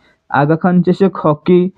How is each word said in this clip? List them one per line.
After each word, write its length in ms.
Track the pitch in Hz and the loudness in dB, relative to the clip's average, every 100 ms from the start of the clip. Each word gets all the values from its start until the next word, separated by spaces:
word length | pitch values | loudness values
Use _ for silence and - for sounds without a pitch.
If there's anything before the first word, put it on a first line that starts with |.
| _ _ _ | _ _ _
आगा 260 | 123 147 160 | -2 0 0
खान 180 | 185 180 | 0 0
चषक 360 | 175 175 196 - | 0 0 -2 -2
हॉकी, 440 | 160 147 - 175 180 | -4 -2 0 0 0